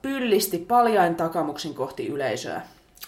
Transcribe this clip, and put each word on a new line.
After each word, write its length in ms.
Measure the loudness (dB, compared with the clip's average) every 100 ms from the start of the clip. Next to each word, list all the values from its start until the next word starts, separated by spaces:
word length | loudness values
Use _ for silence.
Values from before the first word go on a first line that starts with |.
pyllisti 560 | -6 -2 2 2 2 -2
paljain 560 | 2 4 6 6 4
takamuksin 600 | 2 -2 0 -2 -4 -8
kohti 320 | -6 -6 -6 -6
yleisöä. 540 | -4 -2 -4 -6 -8 -10 -18 _ -20